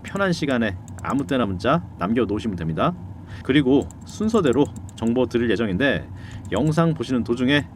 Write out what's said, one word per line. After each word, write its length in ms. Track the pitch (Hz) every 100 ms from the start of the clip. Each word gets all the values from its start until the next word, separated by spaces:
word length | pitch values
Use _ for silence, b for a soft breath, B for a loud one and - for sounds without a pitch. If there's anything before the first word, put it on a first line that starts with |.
편한 300 | - 196 196
시간에 440 | 175 151 123 110 95 - -
아무 220 | - 123 139
때나 200 | 135 107
문자 380 | 90 117 160 - -
남겨놓으시면 560 | 87 117 104 104 113 90
됩니다. 360 | 80 80 131 180 - - B B
그리고 440 | - 139 127 139 - - -
순서대로 600 | - 214 220 156 120 143 - - -
정보 300 | 113 120 120
드릴 240 | 120 120
예정인데, 580 | 95 113 90 139 92 - B B B B
영상 420 | 98 151 156 165
보시는 300 | 156 117 127
도중에 440 | 107 120 127 147 85